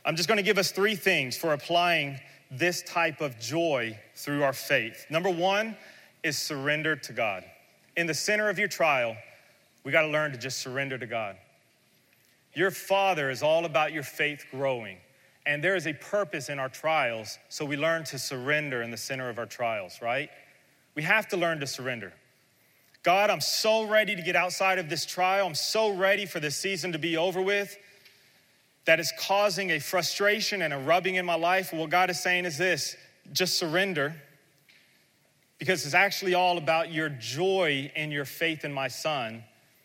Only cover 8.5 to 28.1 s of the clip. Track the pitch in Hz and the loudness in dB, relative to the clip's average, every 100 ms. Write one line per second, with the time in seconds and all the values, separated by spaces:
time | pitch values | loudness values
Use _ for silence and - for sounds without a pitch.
8.5 | 190 208 - 165 139 117 110 - - _ | 0 -2 2 2 2 0 -4 -14 -20 _
9.5 | _ _ _ - 160 156 151 151 127 131 | _ _ _ 0 2 4 2 0 -4 -8
10.5 | 131 131 127 139 131 120 117 104 95 _ | -8 -6 -4 -4 -6 -6 -4 -4 -8 _
11.5 | _ _ _ _ _ _ _ _ _ _ | _ _ _ _ _ _ _ _ _ _
12.5 | 143 190 - - 196 196 175 135 123 147 | -2 -2 -2 -2 2 2 2 -2 0 2
13.5 | 160 170 156 156 156 143 - 151 143 - | 2 2 0 0 -2 -6 -2 -2 -2 -10
14.5 | 131 135 123 107 92 - _ _ _ 147 | -4 -2 -2 -4 -14 -20 _ _ _ -4
15.5 | 147 165 190 156 143 - 208 190 170 135 | 0 0 0 -2 -6 -2 -2 -2 -4 -6
16.5 | 143 131 - 156 160 127 113 107 - - | -4 -6 -4 0 2 2 -2 -8 -14 -12
17.5 | - 151 143 160 165 156 135 - 131 127 | -8 -4 -2 0 0 -4 -8 -6 -6 -2
18.5 | 151 147 127 117 113 - 135 127 113 110 | -2 0 -4 -4 -6 -6 -6 -6 -6 -8
19.5 | - 117 110 90 - 117 131 147 - - | -4 -2 -2 -6 -6 -2 -2 -4 -10 -20
20.5 | _ _ _ _ - 156 214 208 190 170 | _ _ _ _ -6 0 2 2 0 0
21.5 | 160 139 - 127 120 98 - _ _ _ | 0 -4 -6 -6 -8 -10 -18 _ _ _
22.5 | _ _ _ _ _ 170 185 208 175 - | _ _ _ _ _ 4 4 4 2 0
23.5 | - 214 220 220 214 208 202 165 175 180 | 0 4 4 4 4 4 0 0 2 2
24.5 | - 190 185 160 160 - - 185 196 190 | 2 2 2 0 -4 -4 0 2 4 2
25.5 | 147 - 220 220 190 190 202 196 170 151 | -2 0 2 2 4 4 4 0 -4 -4
26.5 | 143 196 190 - 160 165 165 180 180 190 | -2 -2 -2 -2 -2 -2 2 2 2 2
27.5 | 202 196 - - - - | 0 -2 -8 -20 -20 -20